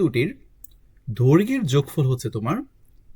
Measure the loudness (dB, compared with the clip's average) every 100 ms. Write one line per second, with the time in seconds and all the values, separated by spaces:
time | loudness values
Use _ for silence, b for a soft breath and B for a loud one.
0 | -2 0 -4 -6 -20 _ -20 -20 _ _
1 | -12 0 4 4 4 -2 0 0 0 -2
2 | 0 -2 -4 -6 -4 -4 -6 _ _ _
3 | _